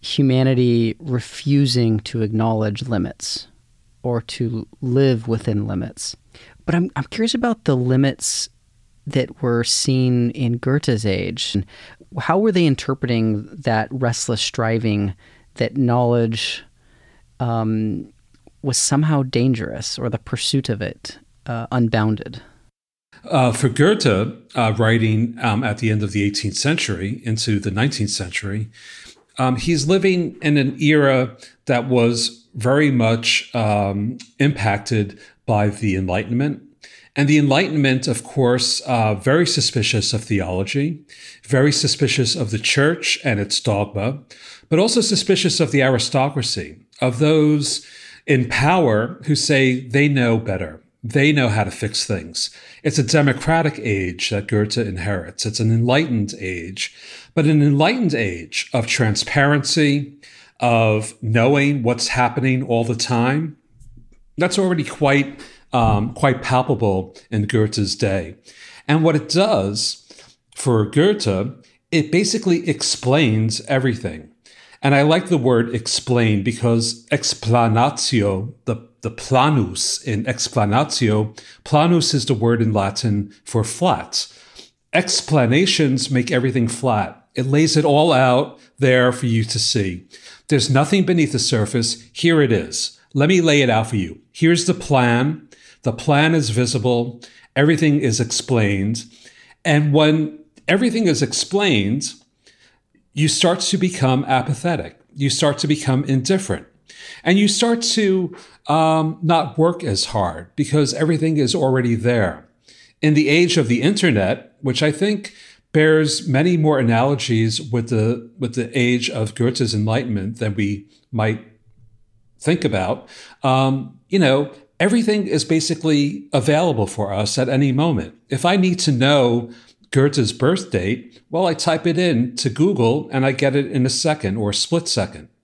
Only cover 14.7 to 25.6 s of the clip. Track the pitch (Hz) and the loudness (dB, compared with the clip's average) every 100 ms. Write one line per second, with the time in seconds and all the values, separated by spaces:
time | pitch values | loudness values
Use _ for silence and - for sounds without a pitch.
14.7 | 113 113 104 101 98 - _ _ - 120 | 0 0 0 -2 -4 -14 _ _ -6 -4
15.7 | 139 123 120 123 120 113 113 - - - | 0 0 2 2 2 0 -2 -6 -8 -14
16.7 | _ _ _ _ _ _ _ 123 117 110 | _ _ _ _ _ _ _ -4 -2 0
17.7 | 110 110 - - _ _ _ - _ 139 | -2 -2 -4 -10 _ _ _ -20 _ -4
18.7 | 127 - 139 156 151 131 123 131 117 - | -2 0 0 2 0 0 0 0 0 -4
19.7 | - 113 - 123 117 - 127 - 139 131 | -8 -10 -6 -6 -6 -8 -6 -2 -2 -2
20.7 | 107 107 - - - _ _ - 117 113 | -4 -6 -8 -16 -18 _ _ -10 -8 -4
21.7 | 123 113 113 107 110 - - - _ _ | 0 0 2 0 -2 -6 -16 -20 _ _
22.7 | _ _ _ _ - - 151 127 113 139 | _ _ _ _ -20 -2 2 2 2 -2
23.7 | 127 151 214 - 95 107 - - - 113 | 2 2 4 2 2 0 -6 -12 -2 -2
24.7 | 104 113 113 113 110 117 117 123 104 | 2 2 2 2 0 -2 -2 -2 -2